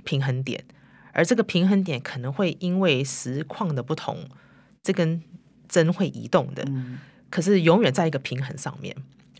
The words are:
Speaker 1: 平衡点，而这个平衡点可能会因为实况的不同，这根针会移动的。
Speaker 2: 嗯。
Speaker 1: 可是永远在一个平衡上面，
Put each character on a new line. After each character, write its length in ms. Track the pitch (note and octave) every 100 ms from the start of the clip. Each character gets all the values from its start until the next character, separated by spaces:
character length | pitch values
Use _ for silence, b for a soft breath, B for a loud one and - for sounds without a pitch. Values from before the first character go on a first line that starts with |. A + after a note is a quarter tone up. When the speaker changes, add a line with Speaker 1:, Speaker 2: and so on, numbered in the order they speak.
Speaker 1:
平 180 | - C#3
衡 220 | C3+ B2+
点， 220 | B2+ - - b b b b
而 120 | -
这 120 | E3+ A3+
个 80 |
平 240 | - F3 F#3+
衡 160 | G3+
点 160 | F#3 C3
可 180 | - B2+
能 140 | B2
会 240 | C#3 F#3 -
因 220 | F3+ F#3
为 240 | F#3+ C3
实 400 | C3+ - B2+ C3
况 280 | D#3 - F#3+
的 80 | C#3
不 140 | A#2+
同， 340 | D#3+ - - - b b b b b
这 100 | -
根 300 | F#3+ E3 E3 - - _ _ -
针 240 | - D#3+
会 160 | F3+ F#3
移 180 | A#2 A2+
动 260 | - C3
的。 120 | C3+ C#3+
Speaker 2:
嗯。 320 | C3+ B2+ B2+ B B _
Speaker 1:
可 120 | -
是 200 | E3+ G3+
永 200 | D#3+ F3+
远 100 | F#3+
在 140 | C3+ E3
一 40 |
个 60 | D3
平 200 | - B2+
衡 160 | C3+ C#3+
上 160 | - -
面， 140 | F#2+ - - - - -